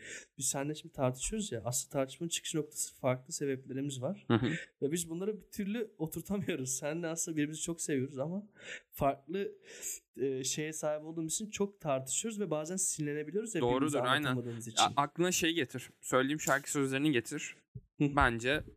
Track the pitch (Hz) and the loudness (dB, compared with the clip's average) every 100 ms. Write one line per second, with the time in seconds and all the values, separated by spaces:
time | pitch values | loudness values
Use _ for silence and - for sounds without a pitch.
0 | - - - - 131 143 143 151 165 - | -14 -14 -14 -6 -2 -2 -2 -4 -8 2
1 | 131 131 - 220 208 117 117 123 - 143 | 2 2 -4 -4 -4 -4 -2 -2 -2 0
2 | 135 - 170 - - 160 151 - - - | -2 -2 -4 -4 -2 -2 -2 -4 -8 0
3 | 135 131 151 - 143 131 - 131 143 131 | 2 2 -2 -4 -2 -2 -4 -4 -4 -2
4 | 135 202 - 117 120 165 - - 139 175 | -4 -2 2 4 4 -2 -6 -4 -2 0
5 | 165 170 202 196 - - 202 233 220 - | -4 -4 -4 -4 -8 -6 -4 -2 -4 -6
6 | 160 165 - 202 175 156 131 - 147 165 | -6 -6 -4 -2 -2 -2 -2 -4 -2 -2
7 | 165 165 175 156 147 156 - 165 - 139 | -2 -4 -2 0 0 -2 -6 -4 0 0
8 | 135 135 151 190 - - - - _ - | 0 -2 -4 -4 -8 -16 -14 -14 _ 2
9 | 143 - - 190 196 - - - - - | 2 2 -4 -4 -4 -8 -18 -12 -10 -10
10 | _ - 135 131 131 - 156 156 151 151 | _ -2 0 0 -2 -2 -4 -2 -2 -4
11 | 156 165 160 - 214 - 202 - 156 135 | -6 -4 -2 -4 -4 -2 -2 -2 0 0
12 | 131 - 226 208 190 151 156 190 - - | 0 -2 -2 -2 -2 -2 -2 -2 0 0
13 | 147 147 151 190 226 175 120 127 151 147 | -2 -2 -2 -2 0 2 4 4 4 2
14 | 127 143 143 127 120 117 120 - 113 - | 4 4 2 0 -2 -6 -4 2 2 4
15 | 143 - 180 180 165 165 131 123 - _ | 0 2 2 4 2 2 0 -4 -12 _
16 | - 131 135 151 160 139 139 147 135 135 | 2 4 4 2 2 2 2 0 2 2
17 | 156 123 - 147 - - _ - - - | 4 4 2 -6 -8 -14 _ -18 -8 2
18 | 143 143 131 117 123 147 - | 4 6 6 6 2 2 -2